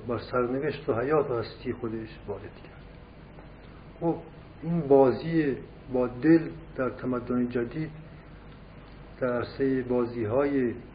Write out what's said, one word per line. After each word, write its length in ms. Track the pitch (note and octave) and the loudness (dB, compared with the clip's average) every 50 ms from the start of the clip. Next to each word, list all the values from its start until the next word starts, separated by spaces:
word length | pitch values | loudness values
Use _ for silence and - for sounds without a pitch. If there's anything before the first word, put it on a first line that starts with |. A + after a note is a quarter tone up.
| A2 A#2 | -4 -4
بر 100 | A#2+ G#2+ | -4 -4
سرنوشت 720 | - - B2+ B2+ B2 A#2+ B2+ C3+ D3 D3+ C#3+ - - - | -4 -2 0 2 2 2 0 0 0 -2 -2 -2 -2 0
و 120 | A#2+ A2+ | 0 2
حیات 300 | B2+ C#3 D#3 D3+ C3+ - | 2 4 4 4 4 2
و 80 | B2 A#2 | 0 -2
هستی 340 | G2+ - - - - B2+ | -2 -4 -8 -8 -6 -6
خودش 460 | A2 - A#2+ A2+ A2 A2+ A2 G#2+ - - - | -4 -4 -4 -6 -4 -6 -8 -10 -12 -12 -8
وارد 160 | G#2 G2 G2 | -8 -8 -8
کرد. 400 | G#2 - - - - - - - - - - - - - - - - - - - - - - - - - - - - - - - | -10 -14 -16 -16 -18 -18 -18 -18 -18 -18 -18 -18 -18 -20 -20 -20 -20 -18 -18 -18 -18 -18 -18 -18 -18 -18 -18 -18 -18 -16 -8 -2
خب، 140 | F3 E3 D3+ - - - - - - - - - | 0 0 0 0 -4 -14 -16 -18 -18 -18 -14 -8
این 180 | - E3 E3+ E3+ | -2 0 0 2
بازی 760 | D3 C3 C#3 C3+ C3+ B2+ A2+ - D#3 E3 E3 E3 D3+ C#3 B2 - - - - - - - | 6 8 10 10 10 10 8 4 0 0 2 2 2 2 0 -2 -6 -14 -16 -16 -8 -2
با 140 | B2+ B2+ B2 | 0 0 0
دل 420 | A#2+ A#2 A#2+ C3+ D#3 E3 E3 D#3 C3+ B2+ - - - - | 0 0 2 6 8 8 8 6 2 -8 -10 -14 -10 -4
در 140 | - C3 B2 | -2 -2 -2
تمدن 580 | - - - B2+ B2 A#2+ A#2+ - B2 B2 B2 A#2+ | -2 -4 -4 -2 -2 -2 -2 0 0 0 0 0
جدید، 420 | - B2 A#2+ A#2 A#2 D3+ D#3 D3+ - - - - - - - - - - - - - - - - - - - - - - - - - - | 0 -2 -2 -2 -4 -6 -6 -6 -8 -14 -16 -16 -18 -18 -18 -18 -18 -18 -18 -18 -18 -18 -18 -18 -18 -18 -18 -18 -18 -18 -18 -12 -6 -2
در 80 | C3+ B2 | 0 0
عرصه 540 | B2 A#2+ A2 - - - C3+ C3+ C3 C3 | 2 0 -2 -2 -2 0 2 2 2 2
بازی‌های 920 | B2 A#2+ B2 B2 A#2+ A#2 A#2 A#2+ A2 G#2 A#2 C3+ C#3+ C#3+ C#3+ C3+ B2+ A#2 G#2 - - - - | 2 2 2 2 2 2 0 -2 0 2 2 2 2 4 4 2 2 2 0 -4 -10 -8 -2